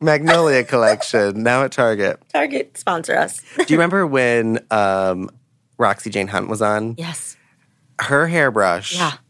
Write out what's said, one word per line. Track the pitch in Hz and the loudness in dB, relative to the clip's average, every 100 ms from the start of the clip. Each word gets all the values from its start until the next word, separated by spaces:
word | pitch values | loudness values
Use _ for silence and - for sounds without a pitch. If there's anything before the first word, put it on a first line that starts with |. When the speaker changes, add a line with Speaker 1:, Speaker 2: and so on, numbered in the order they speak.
Speaker 1:
Magnolia | 156 151 160 170 160 127 | 0 2 4 4 4 2
Speaker 2:
<laughs> | 120 | 2
Speaker 1:
Collection, | 123 110 104 - 113 101 104 | 2 4 2 0 0 0 0
now | 117 127 | 0 0
at | 135 | 0
Target. | - 117 104 95 - _ | 0 0 2 -2 -4 _
Speaker 2:
Target, | 294 294 277 - - | -2 -2 -4 -8 -6
sponsor | - 170 - - | -4 -4 -2 -2
us. | - - - | -2 -6 -8
<laughs> | - | -4
Speaker 1:
Do | - | 0
you | 160 | 2
remember | 170 196 165 | 2 2 2
when, | 135 123 117 113 113 - | 2 2 2 0 -2 0
um, | 110 98 95 95 92 98 - _ _ _ - | 0 2 2 0 -2 -8 -14 _ _ _ -2
Roxy | 110 104 110 | 0 0 -4
Jane | 101 98 | -4 -2
Hunt | 98 92 | -4 -4
was | 107 | -2
on? | 107 107 113 117 | 0 0 -4 -8
Speaker 2:
Yes. | 170 156 - - _ _ _ _ _ - | -10 -12 -14 -18 _ _ _ _ _ -8
Speaker 1:
Her | - 139 165 | 0 0 2
hairbrush | 170 139 110 95 87 - 175 | 0 0 2 0 0 -4 -4
Speaker 2:
Yeah. | 160 - | -4 -6